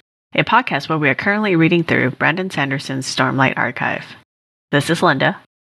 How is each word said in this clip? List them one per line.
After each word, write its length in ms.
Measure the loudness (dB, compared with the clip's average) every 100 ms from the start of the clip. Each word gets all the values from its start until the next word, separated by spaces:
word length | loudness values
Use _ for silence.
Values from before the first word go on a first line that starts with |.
| _ _ _ -2
a 80 |
podcast 460 | 2 2 2 -2 -2
where 80 | 0
we 100 | 0
are 80 | 0
currently 400 | 0 0 2 4
reading 300 | 4 2 2
through 260 | 2 0
Brandon 380 | 0 -2 0 -4
Sanderson's 580 | -4 -4 -4 -6 -8 -6
Stormlight 500 | -2 0 2 0 0
Archive. 460 | -4 -4 -4 -4 -10 -20 _ _ _ _ _
This 180 | -2 0
is 120 | 2
Linda. 380 | 2 2 0 -2 -10 _